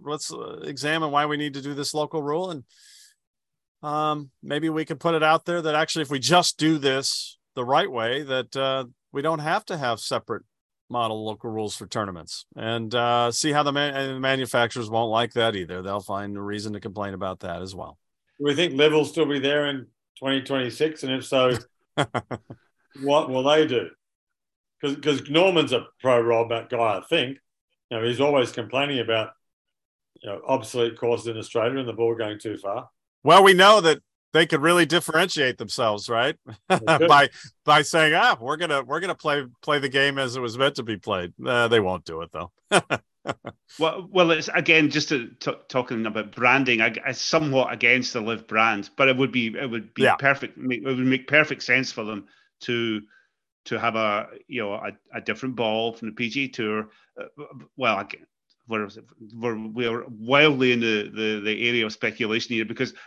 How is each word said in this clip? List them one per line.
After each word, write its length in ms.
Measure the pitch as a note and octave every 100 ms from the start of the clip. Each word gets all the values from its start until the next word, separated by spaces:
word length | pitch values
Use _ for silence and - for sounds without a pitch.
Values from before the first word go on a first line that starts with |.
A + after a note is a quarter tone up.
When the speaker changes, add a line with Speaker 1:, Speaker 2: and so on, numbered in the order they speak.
Speaker 1:
let's, 320 | C3+ D3+ -
uh, 280 | - - -
examine 480 | D3 C3+ D3 D#3+ D#3
why 160 | C#3+ D3+
we 100 | D3
need 180 | D3
to 60 | C#3
do 140 | C#3
this 180 | C#3+ C#3
local 300 | D3+ D3 D#3+
rule. 280 | C#3+ D#3 F#3
And, 120 | D#3 - _ _ - - _ _ _ _ _ _ _
um, 480 | D3+ D3+ D3+ D3+ C#3+ _
maybe 280 | C3+ D3 D#3+
we 160 | D#3 D3+
can 100 | D#3
put 180 | E3+
it 80 | D#3+
out 220 | D#3 D#3+
there 160 | - F3
that 140 | D#3
actually, 280 | D3+ D#3+ E3+
if 80 | C#3
we 100 | C#3
just 360 | B2 F3 E3 -
do 200 | D#3 D#3
this 580 | C#3 C3+ C3+ - - - _
the 100 | - B2
right 240 | D3 G3
way, 320 | B2 A2+ C3+
that, 340 | C#3+ C3 A#2+ C3+
uh, 280 | C3+ C3+ B2 _ _
we 120 | C#3
don't 160 | D3+ D#3+
have 260 | D3+ G3
to 140 | - F3
have 220 | B2+ A2+
separate 420 | - B2 - G#2+ - _ _ _ _
model 340 | B2 A2+ A2
local 240 | A2 G#2+ A#2+
rules 240 | A2 G#2+
for 120 | - G2
tournaments, 580 | A#2+ G2 F2 D#2+ - - -
and, 380 | A2+ A#2 A2+
uh, 360 | A#2+ A#2+ A#2+ A#2+
see 200 | A#2 D#3
how 100 | D3
the 100 | C#3+
man-, 220 | C#3 C#3+
and 220 | C3+ C3+ C3
the 40 |
manufacturers 720 | C3+ C3+ B2 B2 A#2 B2+ G#2+
won't 200 | A2+ A#2
like 220 | A2 A#2+
that 240 | A#2+ A2+ G2+
either. 240 | E2+ F2+
They'll 200 | F#2 G2+
find 360 | G2+ G2+ G2+ G2+
a 60 |
reason 320 | G2+ G#2 G#2+
to 60 | G#2
complain 340 | G#2+ G2 G2+
about 260 | F#2+ F#2+ F#2
that 220 | F#2 F2
as 120 | F#2
well. 220 | F2+ D2+ - _ _ _ _
Speaker 2:
Do 60 |
we 100 | C#3+
think 200 | C#3+ F3
Liv 180 | C3+ D3+
will 140 | D#3 C#3
still 180 | E3
be 140 | C#3+ C#3+
there 280 | C#3 D3 C#3+
in 180 | C#3 A#2+ _ _ -
twenty 240 | C3+ C3+
twenty-six? 640 | C3 C3+ B2 - D#3 D#3
And 80 | C3+
if 120 | C3
so, 280 | - C3 B2+ A#2 - _ _ -
Speaker 1:
<laughs> 1080 | C#3 B2 - A#2+ - B2 _ _ _ C3+
Speaker 2:
what 280 | C#3 D3 C#3+
will 140 | C3
they 220 | C3+ D#3 D#3
do? 220 | A#2+ E2+ - _ _ _ _ _ _ _ _
'Cause, 140 | C#3+ C#3+
'cause 260 | D3+ C3+ -
Norman's 420 | D#3 F#3+ E3+ C#3
a 140 | A#2+ - _
pro 220 | C3 A#2+
rollback 460 | A#2 A2+ A2+ A#2 A2+
guy, 300 | A#2+ A2+ F#2+
I 20 | -
think. 300 | E3 B2+ C#3 _ _ _ _ _
You 80 | A2+
know, 60 | A#2
he's 140 | A#2
always 320 | C#3+ C#3+ A#2
complaining 460 | - G#2 B2+ C#3+ C3+
about, 300 | A2+ A2+ A2 - _ _ _ _ _ _ _ _
you 60 | A2
know, 120 | G2 -
obsolete 520 | C3+ B2+ B2+ A#2 A2
courses 300 | A#2 A#2 A2+
in 100 | A2
Australia 400 | G2+ A#2 A2+ C3+
and 100 | B2
the 40 |
ball 200 | G#2+ A#2
going 240 | A2+ G#2+ G#2+
too 200 | A2+ G2
far. 320 | G2 A2 B2+ _ _ _
Speaker 1:
Well, 180 | C3+ F3+
we 120 | G3
know 260 | F3+ G3 G#3+
that 200 | E3 C#3+ - _ _
they 100 | D#3 E3
could 140 | D3+
really 240 | C#3 F3 D#3
differentiate 680 | E3+ - D#3+ F#3 D#3+ C3 -
themselves, 500 | A2 - A#2 G#2 G2+
right? 280 | A#2 C3 D#3+ -
<laughs> 160 | A2+ -
Speaker 2:
They 300 | F3 A2+ D3+
could. 100 | E3
Speaker 1:
By, 220 | C#3+ C#3 - - _
by 180 | D3+ D3+
saying, 300 | D3 E3+ D#3
"Ah, 220 | E3 B3 D#3
we're 200 | A#2+ D#3
gonna, 240 | E3+ C#3
we're 160 | B2 D#3
gonna 140 | F#3
play, 300 | - D#3 C#3+ B2 -
play 160 | - D3
the 100 | C3+
game 300 | C3+ C#3 C#3
as 180 | C3 B2+
it 40 |
was 180 | A#2+ A#2
meant 180 | C3+ C#3
to 60 |
be 140 | A2+ G2+
played." 340 | - F#2+ F2+ -
Uh, 220 | B2+ A#2+ A#2
they 120 | A2+
won't 240 | G2+ A2
do 160 | - D#2+
it 80 | E2
though. 200 | D#2+ F2 _ _
<laughs> 120 | G3 - C#3 - _ - - B2+ - _ -
Speaker 3:
Well, 300 | D#3+ - F3+
well, 200 | F#3 E3+
it's, 180 | D#3 C#3
again, 340 | F3 E3 D#3+ D3
just 220 | C#3+ C#3+
to, 180 | D3 A#2 -
t-, 140 | D3+ B2 -
talking 380 | C3 B2 A#2 A2
about 260 | G#2+ G#2
branding, 460 | A2 B2 C3+ B2+ A2+
I, 140 | A#2 A2
I 80 | C3+
somewhat 580 | B2 - D#3+ D3+ C3+ B2
against 440 | A#2 A#2+ B2+ B2
the 80 | B2
Liv 240 | A2 A2+ -
brand, 420 | A2 A2+ G2+ G2+ -
but 120 | C3+
it 80 | B2+
would 140 | C3
be, 160 | B2 A2+
it 220 | G2+ C3
would 220 | A#2 -
be 120 | -
Speaker 1:
Yeah. 120 | B2+ F#2
Speaker 3:
perfect. 400 | C#3 C3+ - -
It 260 | B2+ B2
would 160 | C3+ B2+
make 300 | B2+ C3 C3
perfect 340 | D3 D3 C3+
sense 300 | - B2+ B2+
for 120 | -
them 220 | G#2+ G#2 G2 _ _ _
to, 420 | - A#2+ A#2 G#2+ G#2+ _ _ _ _ _ -
to 120 | A2+
have 180 | A2+ A2
a, 320 | A2 G#2 - - -
you 160 | A#2+
know, 100 | G#2
a, 200 | G2+ G2+ G2+ _
a 60 | A#2
different 360 | G#2+ G#2+ C3 A#2+
ball 360 | A2+ A2 A#2
from 160 | A2+ A2
the 60 |
P 160 | G#2+ A#2
G 140 | C3
A 40 | C3+
Tour. 400 | - G#2+ G#2+ A2 _ _ -
Uh, 240 | - - D3 C3 - -
well, 200 | B2 G2
I, 80 | G2+ - _ _ _ _ -
we're, 220 | A2 G2+ G#2+ A2+ _ G#2+
we're, 340 | A2+ A#2 A2 A2
we're 360 | A2+ A#2+ A#2 C3
wildly 640 | G#2+ A2+ C#3 D#3 C3 B2+
in 80 | A#2+
the, 300 | A2+ G#2+ G#2
the, 300 | G#2 A2 G#2+
the 240 | G#2 G#2+ A#2+
area 160 | A#2+
of 80 | G#2+
speculation 600 | - A2+ A2 A2 A2 -
here, 100 | A#2
because 300 | G#2+ A2+ B2+ -